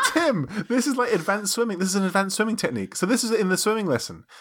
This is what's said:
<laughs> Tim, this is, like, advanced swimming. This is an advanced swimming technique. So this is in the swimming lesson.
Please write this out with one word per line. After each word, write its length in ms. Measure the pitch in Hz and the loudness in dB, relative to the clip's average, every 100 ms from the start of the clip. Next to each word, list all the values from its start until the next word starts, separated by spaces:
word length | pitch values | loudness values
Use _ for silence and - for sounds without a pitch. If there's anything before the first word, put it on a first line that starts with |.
<laughs> 100 | 494 | 2
Tim, 520 | 311 330 208 131 208 160 | 2 2 0 -2 -6 -2
this 200 | 247 262 | 0 0
is, 100 | 254 | 0
like, 160 | 247 | 0
advanced 400 | 202 160 202 202 | 0 0 -2 -2
swimming. 240 | - 233 180 | -2 -2 0
This 100 | 190 | 0
is 60 | 196 | 0
an 80 | |
advanced 320 | 190 196 196 - | 2 2 0 0
swimming 200 | 220 214 | 0 0
technique. 380 | - 120 95 - | -2 -2 -4 -2
So 80 | 185 | 0
this 180 | 247 | 2
is 80 | 226 | 2
in 160 | 220 190 | 2 2
the 60 | 180 | 2
swimming 280 | 208 220 196 | 2 0 0
lesson. 400 | 123 - 82 - - | 0 -2 -12 -18 -20